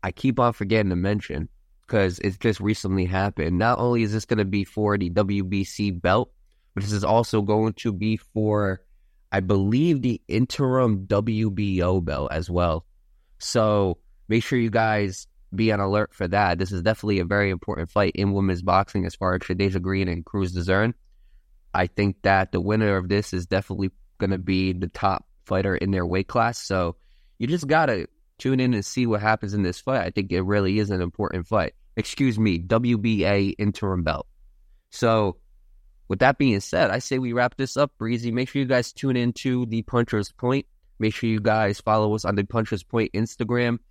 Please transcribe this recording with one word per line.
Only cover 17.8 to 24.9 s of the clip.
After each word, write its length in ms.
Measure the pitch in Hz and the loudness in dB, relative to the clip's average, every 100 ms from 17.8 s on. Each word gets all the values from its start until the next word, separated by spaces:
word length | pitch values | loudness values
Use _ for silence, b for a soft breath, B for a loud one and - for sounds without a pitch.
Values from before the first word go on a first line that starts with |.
| 85 | -2
fight 220 | - 98 | 0 0
in 200 | - 98 | 2 0
women's 280 | 98 98 90 | 2 0 0
boxing 460 | 90 92 98 101 90 | 2 2 2 -2 -4
as 80 | - | -4
far 180 | 92 | -2
as 80 | 92 | -2
Shadeja 400 | - 92 98 92 | -2 0 0 0
Green 260 | 90 95 95 | -2 -2 -2
and 160 | 87 | -4
Cruz 300 | 80 104 92 | -6 -4 -2
Dezern. 400 | 90 87 95 110 120 _ _ - - _ - _ | -2 0 2 2 -2 _ _ -20 -20 _ -20 _
I 140 | - 92 | -2 -2
think 300 | - 101 95 | 0 0 0
that 300 | 98 98 95 | 2 2 2
the 100 | 95 | -2
winner 360 | 92 107 107 98 | 0 0 2 0
of 120 | 92 | 0
this 240 | 101 104 | -2 -2
is 140 | 92 87 | -6 -2
definitely 420 | 95 - 95 95 - - _ | -2 -2 -6 -6 -6 -20 _
gonna 180 | 98 95 | -4 -2
be 360 | 90 92 95 | 0 0 0
the 160 | 90 | -2
top 380 | 90 | -6